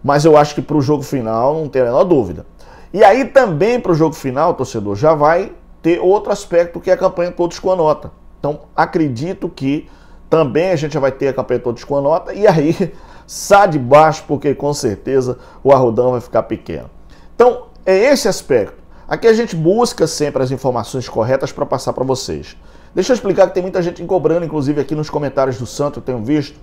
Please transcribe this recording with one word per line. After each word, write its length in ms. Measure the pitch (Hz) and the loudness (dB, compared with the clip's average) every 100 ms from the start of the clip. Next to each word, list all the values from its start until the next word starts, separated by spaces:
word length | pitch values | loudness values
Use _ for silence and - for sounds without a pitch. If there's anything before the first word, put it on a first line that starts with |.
Mas 220 | 135 147 160 | 2 4 6
eu 120 | 151 | 6
acho 180 | 147 - | 4 -2
que 60 | |
pro 200 | - 147 | -2 -2
jogo 220 | 131 147 | 0 -2
final 500 | 131 139 110 113 131 | -2 -6 -2 0 0
não 140 | 160 151 | -2 -2
tem 140 | 131 | 0
a 40 | 123 | 2
menor 180 | 131 190 | 2 4
dúvida. 400 | 156 98 80 - - - - - | 2 0 -8 -16 -20 -20 -20 -10
E 100 | 196 | 4
aí 220 | 208 240 247 | 6 6 4
também 540 | 269 233 151 202 247 | 2 2 0 0 0
pro 120 | - | 0
jogo 220 | 156 160 151 | 2 0 0
final, 380 | 135 127 170 | -6 0 0
torcedor, 420 | 156 127 117 101 98 | 0 -6 -6 -6 0
já 180 | 151 | 2
vai 380 | 156 147 170 220 - - - | 4 2 2 -2 -12 -20 -4
ter 180 | 165 170 | -2 2
outro 320 | 175 208 208 | 2 2 0
aspecto, 480 | - - 170 175 170 | -6 0 0 0 -4
que 100 | 185 | 0
é 40 | |
a 40 | 180 | 2
campanha 340 | 190 180 175 | 2 -2 -6
Todos 280 | 175 175 - | -2 -4 -2
com 120 | 190 | -2
a 40 | 185 | 0
Nota. 360 | 156 135 - - - - | 0 0 -6 -20 -20 -8
Então, 220 | 143 147 - | -8 -8 -8
acredito 760 | - 165 175 151 117 165 196 - | -2 -2 0 -2 -2 -8 -8 -10
que 400 | - 135 151 160 - - - - | -6 -4 -4 -6 -20 -20 -20 -2
também 420 | 160 147 117 185 | 0 0 0 0
a 40 | 170 | -2
gente 180 | 151 | -4
já 60 | 147 | -4
vai 120 | 135 | -4
ter 180 | 131 139 | -2 -4
a 40 | |
campanha 260 | 127 120 123 | -4 -4 -4
Todos 240 | 123 113 | -4 -8
com 140 | - 143 | -6 -2
a 40 | |
Nota, 320 | 139 165 - | 0 -2 -4
e 140 | 196 208 | 0 2
aí 460 | 160 147 165 170 - - | 4 0 -2 -4 -8 -20
<laughs> 200 | - - | -20 -18
sai 400 | - - 202 202 | -14 4 4 6
de 120 | 151 | 2
baixo, 440 | 123 147 156 147 - | 4 6 6 0 -6
porque 280 | 143 143 127 | -2 -2 -2
com 180 | 143 | -4
certeza 640 | 147 123 95 - 135 127 123 - - | -2 -4 -4 0 0 0 -6 -14 -2
o 80 | 131 | 4
arrudão 400 | 135 123 113 123 | 4 4 2 0
vai 100 | 123 | 0
ficar 220 | - 113 | -2 -4
pequeno. 460 | - 110 - 76 60 - - - - - | -2 -8 -8 -12 -14 -20 -20 -20 -20 2
Então, 280 | 240 - - - - | 2 2 -12 -8 0
é 120 | 190 | 2
esse 300 | 247 277 208 | 4 2 0
aspecto. 520 | - - 123 92 - - - - | -4 0 0 0 -10 -20 -20 -8
Aqui 220 | 156 226 | 0 2
a 60 | |
gente 200 | 220 233 | 2 0
busca 540 | 165 160 214 240 - 165 | -2 0 2 0 0 -2
sempre 340 | - 147 131 | -2 -4 -2
as 100 | 131 | -4
informações 580 | 135 135 120 113 131 - | -2 -2 -4 -6 -8 -6
corretas 420 | - 110 131 135 | -4 -2 -2 -2
pra 140 | - 143 | -6 -4
passar 260 | 135 - | -4 -4
pra 140 | - 131 | -4 -4
vocês. 500 | 127 - 76 71 - - - - | -4 -4 -10 -10 -20 -20 -20 -8
Deixa 180 | - 190 | -4 0
eu 40 | 247 | 0
explicar 320 | 202 180 185 | 0 2 2
que 60 | |
tem 100 | 185 | 2
muita 180 | 185 185 | -4 -4
gente 200 | 170 170 170 | -4 -6 -2
cobrando, 400 | 185 151 170 165 | 0 2 0 -2
inclusive 340 | 151 135 147 | -4 -2 -2
aqui 160 | 131 151 | -4 -6
nos 140 | 151 | -6
comentários 480 | 151 143 - 135 120 | -6 -4 -2 -2 -4
do 80 | 120 | -10
Santo, 340 | - 143 131 | -6 -6 -6
eu 40 | |
tenho 200 | - 123 | -8 -8
visto 340 | 107 151 - - | -2 -2 -4 -14